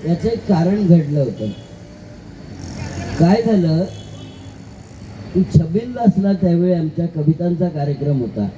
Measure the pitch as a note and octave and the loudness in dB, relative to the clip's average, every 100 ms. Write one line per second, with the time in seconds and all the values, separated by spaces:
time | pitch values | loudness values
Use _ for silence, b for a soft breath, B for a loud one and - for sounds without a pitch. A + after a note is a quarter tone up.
0 | D#3 F3 A3+ A#3 - F3 E3+ G#3 F#3+ E3+ | 0 0 0 -2 2 2 4 2 6 6
1 | C#3+ D3 B2+ G2 G#2+ F#2+ - - - - | 6 0 0 -2 -6 -8 -14 -18 -18 -18
2 | - - - - - - - - - - | -18 -18 -18 -18 -16 -14 -12 -10 -8 -8
3 | - - E3 A3 A3+ G#3 E3+ D#3+ F#3+ - | -6 2 6 6 4 4 4 2 0 -6
4 | - - - - - - - - - - | -16 -16 -16 -16 -18 -18 -18 -18 -18 -18
5 | - - - F3+ F#3 D#3+ E3 F#3 B3 A#3+ | -16 -14 -2 0 4 4 4 -2 -2 2
6 | A#3 F#3 G3 F#3+ F#3 E3+ F3+ F3 D#3 D3+ | 2 4 0 2 2 4 4 2 0 -2
7 | E3+ D#3+ D3+ D#3+ F3 F3 F3+ D3+ C#3+ C3+ | -4 0 0 2 0 0 -2 -2 -4 -2
8 | C#3+ C#3 A2+ G2+ G2+ | 0 0 -2 -2 -4